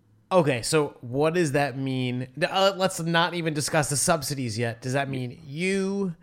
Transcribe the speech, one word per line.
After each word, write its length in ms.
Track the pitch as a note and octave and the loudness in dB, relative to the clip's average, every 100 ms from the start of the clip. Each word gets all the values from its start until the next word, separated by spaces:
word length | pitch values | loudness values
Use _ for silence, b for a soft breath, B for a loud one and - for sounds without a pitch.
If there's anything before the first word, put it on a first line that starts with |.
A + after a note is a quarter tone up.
| _ _ - | _ _ 0
Okay, 280 | F#3 C#3+ B2 | 2 4 2
so 340 | - D#3 C#3+ - | 0 0 0 -4
what 340 | A#2+ C3 D#3 | -6 0 2
does 180 | F3 D#3+ | 2 2
that 260 | C#3+ C#3+ C3 | 2 0 -2
mean? 480 | C3+ C3 B2+ B2 B2+ - | -4 -2 -2 -2 -6 -4
D-, 100 | E3+ | -2
uh, 280 | F#3 G3 F#3 | 2 2 4
let's 220 | F#3 - | 0 0
not 320 | E3 E3 E3+ | 0 2 2
even 200 | F3 D#3+ | 0 -2
discuss 340 | D3+ - D#3+ D3 | -2 0 2 2
the 60 | C#3 | 2
subsidies 640 | - E3 C3+ C#3 B2 G#2+ | 2 0 0 -4 -4 -2
yet. 240 | A#2 A2+ | -2 -4
Does 120 | B2+ | -2
that 140 | C3+ C3+ | -2 -2
mean 320 | C3 B2 - D#3 | -4 -6 -10 -12
you, 680 | D3 F#3 G3 F#3+ G3+ F#3+ E3 | -4 0 0 0 -2 -4 -6